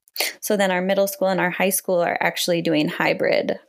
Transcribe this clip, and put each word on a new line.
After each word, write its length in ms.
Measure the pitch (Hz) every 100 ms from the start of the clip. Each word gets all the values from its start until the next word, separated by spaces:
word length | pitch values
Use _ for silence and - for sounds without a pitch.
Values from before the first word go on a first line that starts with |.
| _ - - -
So 160 | - 208
then 140 | 196
our 100 | 180
middle 260 | 185 196 196
school 220 | - 190
and 100 | 185
our 100 | 175
high 200 | 175 185
school 320 | - - 180
are 160 | 170 -
actually 420 | 170 - - 170
doing 280 | 165 156 160
hybrid, 680 | - 160 180 - - - -